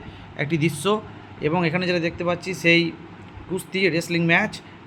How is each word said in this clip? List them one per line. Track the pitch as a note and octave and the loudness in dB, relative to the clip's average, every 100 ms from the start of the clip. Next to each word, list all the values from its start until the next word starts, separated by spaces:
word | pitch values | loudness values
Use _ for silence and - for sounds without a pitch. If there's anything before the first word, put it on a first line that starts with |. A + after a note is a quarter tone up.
| - - - - | -4 -16 -12 -6
একটি | D3 E3 | -2 2
দৃশ্য, | E3 - F#3+ G#3+ - - - - | 2 2 0 0 -2 -16 -16 -4
এবং | D3+ F3+ E3 | 0 2 2
এখানে | F3+ F3+ | 0 0
যেটা | F3 | 0
দেখতে | E3 E3 | 0 -2
পাচ্ছি, | F3 F3 F#3 | -2 -2 -4
সেই | F3 E3+ E3+ E3 - - - - - - | 0 6 6 4 -4 -14 -18 -16 -14 -8
কুস্তি, | F3+ - F#3+ F#3+ | -8 -4 0 2
রেসলিং | D#3+ E3 E3+ E3+ | 2 0 0 4
ম্যাচ, | F3 G#3 - - - | 4 2 -6 -16 -20